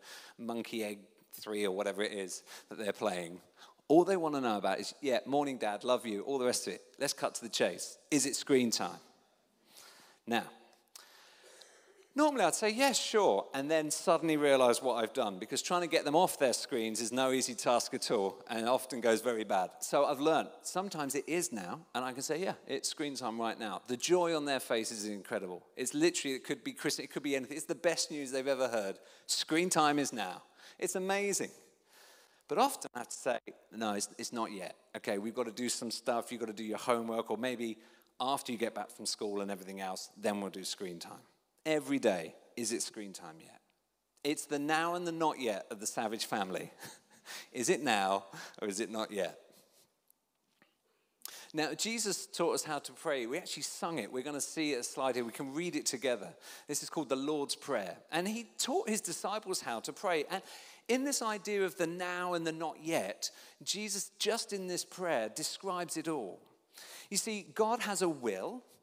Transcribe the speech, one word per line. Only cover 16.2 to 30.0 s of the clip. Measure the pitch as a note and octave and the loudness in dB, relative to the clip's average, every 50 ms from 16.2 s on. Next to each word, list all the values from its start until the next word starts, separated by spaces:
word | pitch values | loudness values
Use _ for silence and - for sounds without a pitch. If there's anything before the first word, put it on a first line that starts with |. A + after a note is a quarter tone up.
| F#3 - - - | 6 4 4 4
their | C#3+ A#2+ | 4 4
screens | A2 - - - C3+ A#2 A2 A2+ G#2+ G#2+ | 4 2 -2 -2 -2 0 0 0 -2 -2
is | A#2+ G#2+ | -2 0
no | B2 C3 C3 C3 | 2 2 2 4
easy | C3 C3 A#2 B2+ A#2 | 4 2 2 0 -2
task | - - C3+ A#2+ A2+ - - C3 | 0 2 4 4 4 4 0 -4
at | A#2 - - | -4 0 2
all, | B2+ G#2 G2 F#2+ - - - - | 2 4 4 2 0 -4 -8 -6
and | A#2 A2+ | -4 0
it | A2+ A#2+ | 2 2
often | C3 C3 - - C#3 A#2 | 2 2 2 -2 -4 2
goes | A2+ A#2 A2+ A2 | 4 4 4 4
very | A2+ B2 A#2 A2 G#2+ | 4 2 0 0 0
bad. | G2+ G#2 F#2+ F2+ - - - | 2 2 2 2 2 -2 -6
So | - - E3 C#3+ C#3+ | -4 2 4 4 4
I've | C#3+ C#3+ B2+ | 4 2 2
learned, | D3 D#3 D#3+ B2+ G2 - - - | 4 4 4 4 2 0 -6 -12
sometimes | - - - F3+ G3 G3 - D#3 C#3+ C3+ B2+ | -10 -4 -4 -4 -4 -2 -4 -4 -2 -2 -2
it | C#3 - D3 | -2 -2 0
is | D#3+ F3+ E3 - | 0 0 0 -2
now, | - - - F2 B2+ E3 - - - | -4 -6 -6 -6 -8 -10 -8 -6 -4
and | B2 B2+ | -4 -4
I | C3 | -4
can | A#2+ C#3 | -4 -4
say, | C3 - D3+ E3 | -4 -2 -2 -2
"Yeah, | F#3+ G3+ F#3+ - - | -2 -2 -4 -4 -6
it's | - C3+ - - - | -6 -4 -4 -4 -4
screen | - - D3+ C#3+ C3+ | -4 -4 -4 -4 -4
time | A#2+ B2+ A2 A2+ A#2 | -4 -4 -4 -2 -2
right | A2+ A2+ F#2+ F#2+ | -2 -2 -2 -4
now." | A2+ G#2 F2+ - - | -4 -6 -6 -6 -4
The | - B2 | -4 -2
joy | A#2+ - D#3 F3+ F3+ E3+ E3+ E3 | -2 2 4 6 6 6 4 2
on | D3+ C#3+ | 2 2
their | C#3+ C3+ B2 | 2 0 0
faces | - - B2 A2+ G#2+ - A#2 G#2 G#2 | 2 2 2 2 2 0 -4 -4 -4
is | G#2+ | -4
incredible. | G#2 G2 F2+ - A#2 G2 F#2+ F2+ F2+ F2 - - _ | -4 -6 -4 -4 -4 -4 -2 -6 -8 -10 -12 -10 _
It's | - B2 A#2+ C#3+ | -6 -4 -2 2
literally, | D3 E3 F3 F3 - - C#3 C3 | 4 4 4 4 2 -2 -2 -4
it | B2 - | -4 -4
could | - C#3+ A#2 - | -6 -6 -6 -6
be | C3+ | -8
Christmas, | B2+ - - D3 - - C3 | -6 -4 -2 -2 -2 -2 -4
it | - | -6
could | - D3 | -6 -4
be | C#3 C#3+ C3+ | -2 0 0
anything. | C3+ B2 B2 C#3+ | 0 -2 -4 -8
It's | D#3 - | -6 -4
the | - D#3+ | -6 -4
best | B2+ - E3+ D#3+ - - - | 0 2 2 2 2 0 -2
news | D#3+ D3 C#3 B2 | -4 -6 -4 -2
they've | C3 C3+ C3 | -2 0 0
ever | C#3 C3+ B2+ C3 A#2 | 2 2 2 2 2
heard. | A#2 A2 G2 G2 F#2 - - - - - - | 2 0 0 -2 -4 -8 -12 -20 -20 -10 -4
Screen | - - - - - D#3 E3 F3+ F#3 | -2 -2 -2 0 2 2 2 4 4
time | - E3+ D3+ D3 D3 | 4 6 6 6 6
is | D3 | 4